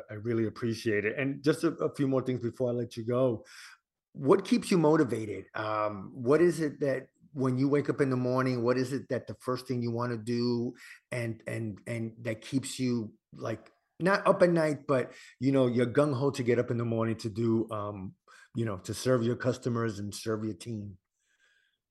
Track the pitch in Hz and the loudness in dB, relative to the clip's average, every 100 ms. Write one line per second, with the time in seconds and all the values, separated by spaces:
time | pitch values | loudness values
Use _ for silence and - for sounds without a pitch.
0 | - 107 110 117 110 - 120 110 117 104 | -10 -8 -2 0 0 -2 -4 -2 0 0
1 | 104 147 135 143 139 156 170 - 156 - | 0 -2 -4 -2 0 0 0 -2 -4 -2
2 | 139 131 127 127 120 - 123 123 110 - | 0 0 0 -2 -4 -2 -2 -2 -4 -6
3 | 110 123 131 110 - - - - _ _ | -2 2 2 0 -6 -20 -20 -20 _ _
4 | _ - 139 202 - 240 - 185 151 160 | _ -2 4 4 4 0 2 4 6 6
5 | 135 113 107 95 95 - 110 107 107 101 | 4 0 -6 -8 -8 -6 -2 0 -2 -2
6 | 92 - 120 156 175 165 151 - 143 131 | -10 -4 4 6 6 4 -2 0 0 -2
7 | - _ _ 143 131 127 139 143 135 123 | -4 _ _ -2 0 2 4 2 2 2
8 | 135 127 127 127 131 123 117 127 127 135 | 2 2 2 2 2 2 2 2 0 -4
9 | - 120 - 107 - 127 - 123 120 117 | -4 -6 -6 -8 -4 -4 -2 -2 -2 -2
10 | 123 117 107 120 120 120 120 - - - | -2 -4 -2 0 0 0 -2 -8 -16 -20
11 | - 123 117 113 - 113 113 95 - 117 | -8 -6 -4 -6 -6 -6 -6 -8 -8 -6
12 | 113 113 113 113 - 135 - - 127 120 | -6 -8 -8 -8 -4 -4 -2 -4 -2 0
13 | 107 - _ 135 120 110 - _ _ - | -4 -10 _ -10 -8 -8 -10 _ _ -2
14 | 165 202 196 - 180 170 156 139 - 131 | 2 4 4 6 6 4 2 0 0 0
15 | - - - - 131 135 123 117 117 117 | 0 -8 -18 -4 2 4 4 4 2 4
16 | 147 123 143 127 120 117 - 120 117 113 | 2 2 0 0 2 2 2 -2 -2 0
17 | 113 110 113 101 117 113 110 107 104 104 | 0 -2 -6 -2 2 2 0 -4 -6 -8
18 | 95 - _ - - 117 113 92 - 107 | -10 -14 _ -20 -12 -6 -4 -4 -8 -4
19 | 127 127 117 120 127 123 131 117 117 101 | 2 2 2 0 -2 -2 -2 -2 -2 -4
20 | 104 95 113 110 110 101 120 110 101 92 | -8 -8 -6 -4 -6 -8 -10 -10 -10 -14
21 | _ _ _ _ _ _ _ _ _ | _ _ _ _ _ _ _ _ _